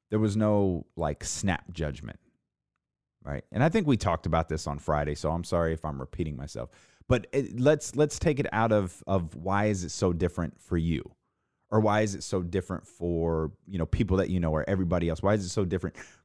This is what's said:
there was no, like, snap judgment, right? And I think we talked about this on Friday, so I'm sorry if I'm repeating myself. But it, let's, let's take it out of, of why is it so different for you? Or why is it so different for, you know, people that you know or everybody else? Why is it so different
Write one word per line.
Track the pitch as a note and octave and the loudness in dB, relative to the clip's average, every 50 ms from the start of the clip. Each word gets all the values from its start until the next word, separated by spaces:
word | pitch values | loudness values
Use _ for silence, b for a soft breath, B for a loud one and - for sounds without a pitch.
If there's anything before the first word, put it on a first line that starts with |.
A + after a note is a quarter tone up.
| _ - | _ -4
there | - A2 | 0 2
was | A2 G#2+ G2 | 2 2 2
no, | G#2+ G#2+ G#2+ G#2+ G#2 G2+ F#2+ F2+ D#2+ - _ - | 2 2 4 4 4 4 2 0 -2 -4 _ -6
like, | - E2 D2+ D2 - - | -4 -2 -2 -2 -4 -6
snap | - - - - F#2+ F2 - - - E2+ | -8 -6 -4 0 0 -2 -2 -4 -10 -8
judgment, | E2 D#2+ D2 C#2 - C#2+ A1 - - _ _ _ _ _ _ _ _ _ _ _ _ _ _ _ _ _ _ _ _ - | -6 -4 -6 -6 -8 -10 -14 -16 -16 _ _ _ _ _ _ _ _ _ _ _ _ _ _ _ _ _ _ _ _ -10
right? | - C#2+ C2 - - - | -8 -8 -8 -8 -6 -2
And | - C3+ | 2 2
I | E3 | 2
think | E3 A3 F#3+ | 2 2 2
we | D3 C3+ G#2 | 2 2 2
talked | - - E2+ D#2+ - | 2 0 0 0 0
about | F2 D#2 D#2+ D#2+ - | 0 2 2 2 0
this | D#2 D#2 - | -2 -4 -4
on | D#2 D2 D2 | -6 -6 -6
Friday, | - - D2+ D2 D2 D2 D2 | -2 0 0 0 0 -2 -2
so | - - D2+ | -2 -2 -2
I'm | D#2+ F2 E2+ | -2 -2 -4
sorry | - - E2+ E2+ D#2+ D#2+ | -2 0 0 0 0 -2
if | D#2 - | -2 -4
I'm | D#2 C#2+ C2+ | -6 -8 -8
repeating | C2 - - - F2 D#2 D2 | -10 -10 -6 -6 -6 -4 -6
myself. | B1 C#2 D2 - - - - b b b b b b b b | -8 -10 -10 -10 -10 -10 -10 b b b b b b b b
But | B2+ A#2+ G2+ - - | 0 0 0 -2 -2
it, | C#3 C3+ - - A#2+ | -2 -2 -2 -2 2
let's, | B2+ C#3+ D#3 D3+ - - - | 4 4 4 4 0 -4 0
let's | B2 D3+ D3 - - | 0 0 0 0 -2
take | - E3+ D3 B2+ | 0 0 0 0
it | C#3 - - | -2 -2 0
out | G#2+ A2+ A2+ | 2 2 4
of, | A2 G#2 G2 F2+ - - - | 4 4 2 0 -4 -8 -4
of | - G2 F#2+ E2+ D#2+ - | 0 0 0 0 -2 -8
why | - D#2+ F#2 F#2+ G2+ G#2 | -8 -4 -2 0 2 2
is | G#2+ G#2 F#2+ F2 | 2 0 0 -2
it | D#2 | -6
so | - - G2+ F#2 F2 | -4 0 2 2 2
different | E2 F2+ E2+ - - E2+ D2+ - _ | 2 0 0 0 0 -4 -4 -6 _
for | - - - | -8 -2 0
you? | E2+ E2 E2+ D#2+ C#2+ - - - _ _ _ _ _ _ _ _ _ _ - | 0 2 2 0 0 -2 -8 -16 _ _ _ _ _ _ _ _ _ _ 0
Or | G#2+ A2 | 2 4
why | A2 G#2+ G#2 G#2+ | 4 4 4 4
is | G#2+ G#2+ G2 | 2 0 -2
it | F2 - | -6 -6
so | - - F#2+ F2+ | -4 -2 -2 -2
different | E2+ E2+ F#2+ F2 - F#2+ - - | 0 -2 -2 -2 -2 -6 -8 -8
for, | - - - E2+ F2 E2+ E2 E2 E2 E2 D#2+ D#2+ D2+ - _ _ | -14 -12 -6 -4 -2 0 0 2 2 2 0 0 -2 -4 _ _
you | - G2 F2+ | -8 -4 -4
know, | E2 | -2
people | D#2 - - A#2+ F2+ F#2+ F#2+ | 0 0 0 2 2 4 2
that | F#2 - | 2 2
you | F2+ F#2 | 2 0
know | E2+ D#2+ D#2 | 2 2 2
or | D2+ - - | 0 0 0
everybody | G2+ F#2 F#2+ F2 F2+ F2 E2+ E2+ | 0 0 2 2 2 2 2 0
else? | D#2+ D#2+ - | -2 0 2
Why | G2 G#2+ | 2 2
is | A2 G2 | 2 0
it | F2+ | -2
so | - A2 G2+ | -2 -2 -2
different | F2 F#2+ F2+ - F2+ - B B B B B B | 0 -2 -2 -4 -4 -8 B B B B B B